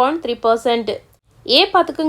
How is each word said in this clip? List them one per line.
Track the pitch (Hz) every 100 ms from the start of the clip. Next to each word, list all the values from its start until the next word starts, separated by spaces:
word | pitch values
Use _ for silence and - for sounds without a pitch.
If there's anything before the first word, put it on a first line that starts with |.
పాయింట్ | 254 330
త్రీ | 233 233 226
పర్సెంట్. | 226 240 233 208 202 _ _ _ _ -
ఏ | 254 392
పథకం | 381 339 294